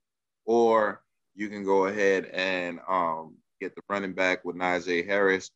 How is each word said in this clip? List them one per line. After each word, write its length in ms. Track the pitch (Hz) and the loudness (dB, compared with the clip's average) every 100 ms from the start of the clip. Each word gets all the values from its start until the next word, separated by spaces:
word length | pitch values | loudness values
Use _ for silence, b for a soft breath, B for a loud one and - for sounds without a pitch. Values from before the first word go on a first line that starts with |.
| _ _ _ _ | _ _ _ _
or 560 | - 117 117 113 104 98 _ _ _ 98 | 0 4 4 4 2 -2 _ _ _ -12
you 100 | 104 | -10
can 160 | 104 | -6
go 220 | 98 98 95 | 0 2 2
ahead 400 | 104 98 95 82 | 2 2 2 0
and, 480 | 90 92 92 87 85 - | -4 -2 -2 -4 -8 -2
um, 480 | 92 82 80 78 - _ _ | 0 0 -2 -8 -20 _ _
get 140 | 92 | -12
the 80 | - - | -12 -6
running 260 | 101 95 | -4 -4
back 300 | 90 92 90 | 0 0 0
with 120 | 87 87 | -4 -4
Najee 500 | 92 90 87 85 92 | -2 -2 0 -2 0
Harris 440 | 101 98 95 - | 2 2 2 -2